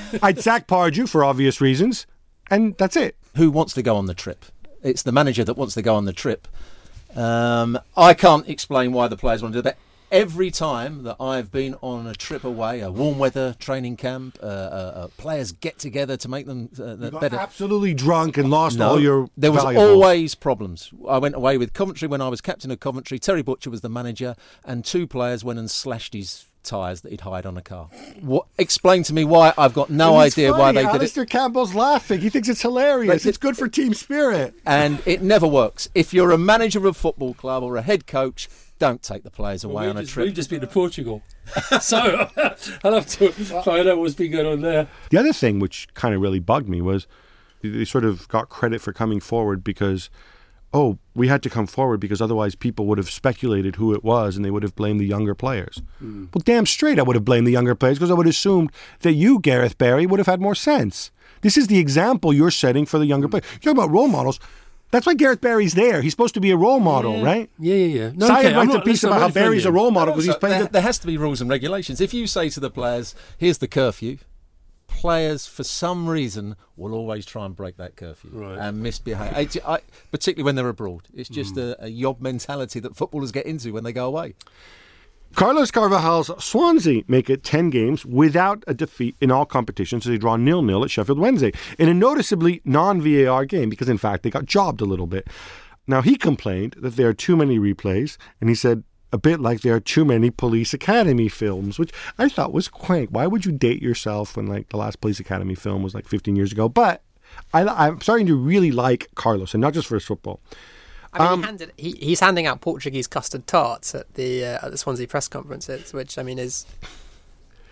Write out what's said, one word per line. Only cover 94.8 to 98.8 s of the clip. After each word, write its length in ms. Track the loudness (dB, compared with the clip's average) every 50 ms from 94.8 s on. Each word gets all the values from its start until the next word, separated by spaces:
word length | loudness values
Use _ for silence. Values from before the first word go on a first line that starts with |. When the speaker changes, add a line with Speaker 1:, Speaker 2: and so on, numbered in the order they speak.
| -2
Speaker 1:
little 220 | -2 -2 -4 -4
bit. 200 | -6 -6 -8 -8 -10 -16 -18 -20 -20 -20 -20 -20 -20 -20 _ _
Now, 140 | -2 0 2
he 140 | 4 4 2
complained 600 | 4 2 0 0 0 -2 -4 -4 -2 -4 -6 -8 -8
that 160 | -10 -6 0
there 140 | 2 2 2
are 40 | 2
too 220 | 0 0 2 4
many 240 | 4 4 2 2 2
replays, 560 | 2 0 -2 -2 -2 -2 -2 0 -2 -4 -8 -14 -20 -20 _ _
and 100 | 0 0
he 60 | 2
said, 280 | 4 4 2 2 2